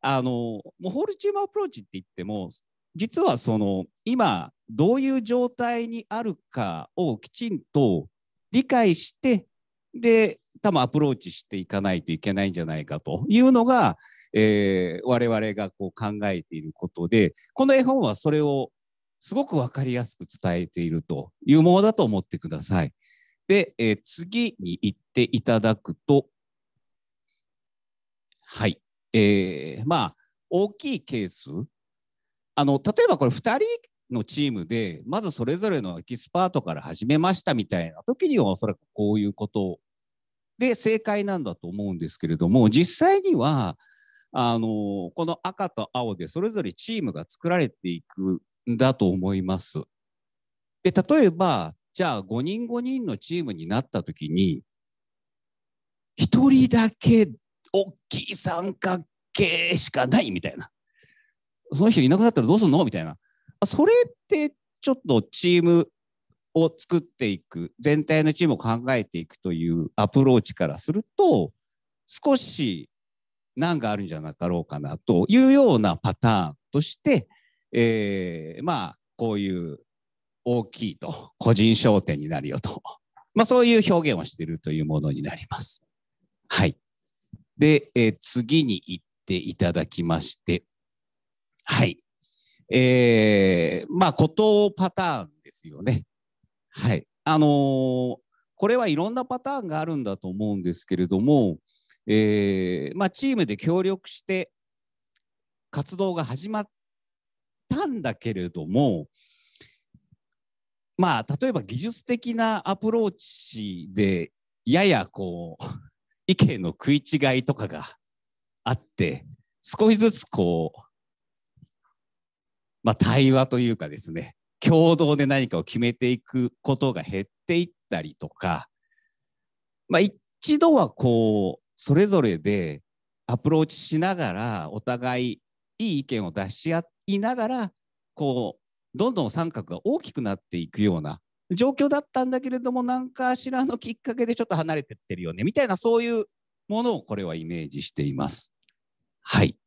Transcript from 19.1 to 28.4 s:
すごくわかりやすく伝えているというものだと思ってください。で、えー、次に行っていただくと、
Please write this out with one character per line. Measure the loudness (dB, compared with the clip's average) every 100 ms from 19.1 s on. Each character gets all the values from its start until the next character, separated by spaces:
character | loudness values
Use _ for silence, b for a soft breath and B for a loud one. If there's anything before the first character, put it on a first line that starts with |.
| _
す | -6 -4
ご | -2
く | -2
わ | -2
か | -4
り | -4
や | -4 -6
す | -12
く | -20
伝 | -8 -4 -2
え | -4
て | -4
い | -4
る | -4
と | -4 -8 -8 _ 4
い | 6
う |
も | 8 6
の |
だ | 4
と | 2
思 | 0 0
っ |
て | -4 -10
く | -8
だ | -10
さ | -2 -2
い。 | -2 _ b b b b _
で、 | 2 2 -2
え | -2
ー、 | -2
次 | -4 -12 -6 -2 -2 -4
に | -8 -4
行 | -4 -6
っ | _
て | -2 0
い | 0
た | 0 0
だ | 2 -2
く | -6 -14 2
と、 | 2 2 _ _ _ _ _ _ _ _ _ _ _ _ _ _ _ _ _ _ _ _ _